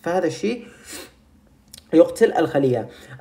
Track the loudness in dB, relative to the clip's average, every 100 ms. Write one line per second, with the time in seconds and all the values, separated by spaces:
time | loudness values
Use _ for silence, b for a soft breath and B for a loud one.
0 | -4 -2 -2 -4 -6 -6 B B B B
1 | B _ _ _ _ _ _ -20 0 4
2 | 4 4 2 2 0 0 0 0 -4 B
3 | B B